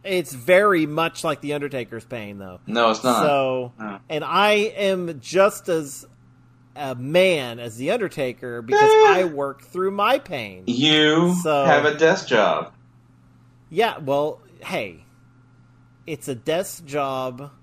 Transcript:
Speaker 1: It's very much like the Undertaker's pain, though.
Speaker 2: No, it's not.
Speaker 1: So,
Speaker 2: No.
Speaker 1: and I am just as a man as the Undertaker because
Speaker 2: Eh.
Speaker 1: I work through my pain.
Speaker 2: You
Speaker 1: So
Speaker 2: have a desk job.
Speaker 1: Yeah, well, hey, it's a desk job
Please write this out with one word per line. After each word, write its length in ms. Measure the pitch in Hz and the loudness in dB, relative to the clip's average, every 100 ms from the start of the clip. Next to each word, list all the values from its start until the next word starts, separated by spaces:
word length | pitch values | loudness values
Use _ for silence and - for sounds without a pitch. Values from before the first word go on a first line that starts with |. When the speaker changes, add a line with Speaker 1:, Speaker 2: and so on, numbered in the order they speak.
Speaker 1:
It's 280 | 196 185 165 | -2 -4 -4
very 540 | 135 120 180 208 180 156 | -8 4 6 6 2 0
much 380 | 151 165 - | -2 -2 -2
like 160 | 165 143 | -4 -4
the 100 | 143 | -6
Undertaker's 500 | 147 143 135 113 117 - | -6 -6 -8 -8 -12 -12
pain, 320 | 120 104 101 | -12 -12 -14
though. 220 | 95 90 - | -16 -16 -6
Speaker 2:
No, 240 | 113 117 | 2 2
it's 120 | 110 | 2
not. 180 | 127 117 | 0 2
Speaker 1:
So, 500 | 147 143 131 127 123 123 | 2 2 0 -2 -6 -12
Speaker 2:
No. 200 | 107 98 - | -14 -14 -8
Speaker 1:
and 160 | 156 | -6
I 280 | 151 175 208 | -2 2 4
am 680 | 208 214 - 202 185 175 147 | 2 0 -2 -2 -2 -4 -10
just 480 | - 180 196 202 - | -2 4 4 2 -4
as 360 | 165 143 - - _ _ _ _ _ _ | -4 -4 -14 -20 _ _ _ _ _ _
a 200 | 139 139 | -10 -8
man 640 | 123 131 170 190 160 123 117 | -8 0 2 4 2 -4 -10
as 180 | 120 110 | -12 -8
the 140 | 139 | -4
Undertaker 680 | 240 180 - 131 117 127 120 | -2 -4 -4 -6 -6 -10 -10
because 280 | - 415 427 | -2 4 6
Speaker 2:
Eh. 300 | 440 427 370 | 8 6 4
Speaker 1:
I 40 | |
work 380 | 359 139 139 135 | 0 -2 -6 -8
through 280 | - 180 190 | -12 -4 -4
my 280 | 202 208 277 | 0 0 0
pain. 460 | 226 147 107 92 92 | -2 -10 -10 -10 -6
Speaker 2:
You 680 | 120 151 151 151 160 175 180 | 0 2 4 4 4 2 0
Speaker 1:
So 220 | 156 143 | 0 2
Speaker 2:
have 200 | 135 147 | 4 4
a 120 | 151 147 | 2 4
desk 300 | 160 185 - | 2 2 0
job. 440 | 120 95 76 80 - _ _ _ _ _ _ _ _ _ | 2 2 0 -6 -18 _ _ _ _ _ _ _ _ _
Speaker 1:
Yeah, 300 | 165 226 - | -2 -2 -2
well, 420 | 135 143 151 - - - | -2 -2 -2 -6 -20 -20
hey, 420 | - 180 101 78 - _ _ _ _ _ _ _ _ _ - | -8 -6 -8 -12 -20 _ _ _ _ _ _ _ _ _ -14
it's 220 | 147 - | -10 -8
a 60 | |
desk 500 | 123 156 165 190 - 156 | -6 -2 -4 -4 -12 -8
job 640 | 147 139 131 131 123 143 _ | -4 -4 -4 -6 -8 -18 _